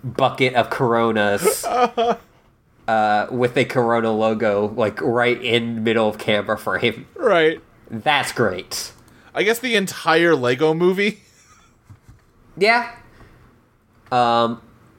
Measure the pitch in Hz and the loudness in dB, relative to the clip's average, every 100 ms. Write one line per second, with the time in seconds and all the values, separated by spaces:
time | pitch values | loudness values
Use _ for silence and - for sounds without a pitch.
0 | 127 - 131 - 127 123 113 - 127 117 | -8 -2 -2 2 0 2 -2 0 0 2
1 | 117 110 104 101 - - - 247 240 240 | 2 2 0 2 0 -2 -4 0 -2 0
2 | 233 214 - _ _ _ _ _ - 110 | -2 -2 -8 _ _ _ _ _ -4 0
3 | 107 104 101 123 123 135 127 135 117 117 | 2 0 -2 -2 0 0 0 0 0 0
4 | 113 107 110 110 110 101 104 110 107 - | 0 0 0 0 0 0 -2 -2 -4 -2
5 | 131 120 120 120 120 117 117 117 113 113 | -2 0 0 0 0 -2 -2 -4 0 2
6 | 110 107 - 104 101 107 - 92 117 - | 0 -2 -2 -2 -2 -4 -4 -2 -2 -4
7 | - - 277 180 160 160 - _ - 113 | -14 -4 2 4 2 0 -12 _ -14 -6
8 | 151 143 120 - 113 90 - - - - | 0 0 -2 0 0 -2 -10 -12 -12 -16
9 | - - - - 190 226 254 220 190 - | -20 -20 -12 -2 0 0 0 -2 -2 -4
10 | 165 160 170 151 120 131 156 160 175 185 | 2 4 4 4 2 2 2 2 2 2
11 | 202 208 _ _ _ - _ _ _ - | 0 -2 _ _ _ -20 _ _ _ -20
12 | _ - _ _ _ - 202 233 233 - | _ -20 _ _ _ -2 2 2 0 -14
13 | - - - - - _ _ _ _ _ | -20 -20 -20 -20 -20 _ _ _ _ _
14 | _ 123 120 117 117 117 - _ _ | _ 0 4 4 2 -2 -14 _ _